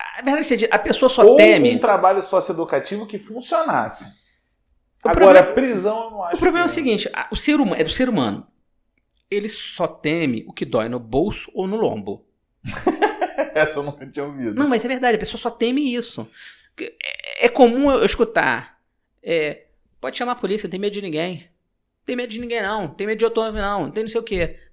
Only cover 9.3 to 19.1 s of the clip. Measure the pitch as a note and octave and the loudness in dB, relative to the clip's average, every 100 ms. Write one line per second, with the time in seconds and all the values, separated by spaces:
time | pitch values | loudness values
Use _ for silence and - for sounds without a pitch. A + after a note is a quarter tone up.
9.3 | G3+ G#3+ - - - E3+ - D3+ E3 D3+ | -6 -4 -8 -10 -6 -6 -4 -4 -2 -2
10.3 | A2+ - - A#2+ A#2 A2+ B2 A2+ B2+ G3 | -4 -8 -10 -4 -2 -2 -6 -4 -2 -2
11.3 | - - A#3+ F#3+ G#3+ F3 A2 G2 G2 _ | -4 -10 -8 -6 -2 -2 -4 -8 -12 _
12.3 | _ _ _ - - - - G#4+ G#4+ - | _ _ _ -14 -6 -4 0 -2 -2 -6
13.3 | - D4 D#3 D#3 C#3+ D3 C#3+ C3+ D3 C#3+ | -4 -4 0 0 -2 -8 -10 -12 -10 -10
14.3 | C#3 A#2+ G#2 C#4+ A#3+ A#3+ B3+ B3 A3 - | -6 -4 -2 0 0 -2 -2 0 0 -2
15.3 | - A#3+ - A3+ C4 C#4+ A#3+ - - A2 | -8 -8 -4 -2 0 -2 -4 -6 -10 -14
16.3 | - - - _ - - - - - - | -18 -20 -20 _ -14 -14 -12 -12 -12 -14
17.3 | - A#3 - B3 A#3+ C#4+ C4 G3+ - A3+ | 0 0 6 4 6 2 2 2 0 -2
18.3 | E3 D3 A#2 - _ _ _ _ | 0 0 -2 -6 _ _ _ _